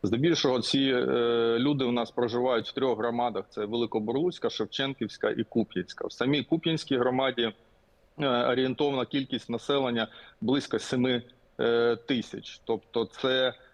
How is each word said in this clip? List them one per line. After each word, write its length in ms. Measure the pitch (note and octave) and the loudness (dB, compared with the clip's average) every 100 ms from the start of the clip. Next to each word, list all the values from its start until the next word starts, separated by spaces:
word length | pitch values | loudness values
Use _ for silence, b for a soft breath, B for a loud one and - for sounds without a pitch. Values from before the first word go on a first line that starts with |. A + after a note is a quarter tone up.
Здебільшого 560 | G2+ A#2 D#3+ E3 C#3+ B2+ | 0 2 2 2 2 0
ці, 200 | - C#3 | 2 2
е, 760 | C3+ B2 - B2 A#2 A#2 A#2 A#2 | 2 2 2 2 2 2 2 2
люди 260 | C3+ C#3+ B2+ | 2 2 0
у 60 | |
нас 200 | A#2+ A2+ | 0 -2
проживають 580 | - A#2+ A#2+ B2+ A#2 G#2+ | -2 0 0 2 0 -2
в 40 | |
трьох 240 | - C3 A2 | -2 0 0
громадах: 480 | A#2 A#2+ A#2+ G2+ - | -2 0 -2 -2 -8
це 160 | - G#2 | -6 -4
Великобурлуцька, 840 | A#2 A#2 A2+ G#2+ B2 F3 D#3+ A#2 | -2 0 -2 -2 0 -2 -2 -4
Шевченківська 800 | - G#2+ - C#3 C3+ G#2+ - A2 | -4 -4 -4 -4 -4 -8 -2 -4
і 140 | A#2 | -2
Куп'янська. 640 | A2+ A#2 G#2+ F#2 F2 - - | -2 0 0 -4 -8 -8 -10
В 40 | |
самій 320 | - B2 D3 | -4 0 0
Куп'янській 540 | B2 E3 E3 D#3+ - C3 | 0 -2 0 -2 0 2
громаді 560 | B2 B2+ C3 B2 A2+ - _ _ _ _ _ - | 2 2 0 0 -2 -2 _ _ _ _ _ -4
е, 80 | C#3+ | 0
орієнтовна 800 | A#2+ B2+ B2 C3 B2+ D3 C#3 A#2+ | 2 2 2 0 2 0 0 -2
кількість 440 | C#3 C3 A#2+ - | -2 -2 -6 -4
населення 580 | A#2 - C#3+ C3 A#2+ A2 B B B | -6 0 0 2 0 -2 B B B
близько 380 | A2+ C#3 - G#2+ | 0 0 0 -4
семи, 440 | - B2+ B2 A#2+ A#2+ _ _ - | -2 0 2 0 -4 _ _ -2
е, 360 | A#2 A#2 A#2 A2+ | 2 4 2 0
тисяч. 680 | - B2+ - A2+ - - - | 0 -2 -2 -10 -14 -16 -4
Тобто 400 | A2+ _ A#2 A2 | -6 _ -4 -4
це, 480 | - C3+ C3 B2+ A#2+ b | -2 0 2 0 -2 b